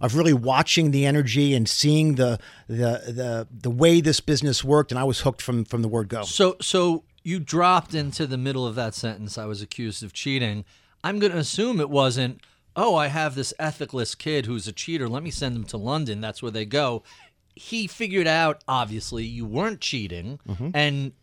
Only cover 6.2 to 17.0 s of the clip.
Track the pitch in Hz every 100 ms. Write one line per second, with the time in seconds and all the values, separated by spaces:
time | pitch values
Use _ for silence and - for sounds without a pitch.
6.2 | 101 - 185 185 - 190 175 165 - _
7.2 | 160 180 143 160 175 185 - 160 147 -
8.2 | 151 131 131 131 123 110 113 - 113 101
9.2 | 107 107 107 101 104 - 117 101 107 -
10.2 | 139 135 120 104 98 _ _ _ 175 208
11.2 | 202 175 151 - 233 220 143 143 131 120
12.2 | 127 127 - _ _ - 226 170 147 151
13.2 | 156 135 135 - 156 - 135 131 113 -
14.2 | 156 151 113 120 101 - - 165 123 123
15.2 | 165 - 135 120 104 110 110 151 139 104
16.2 | 110 - 120 110 107 139 139 113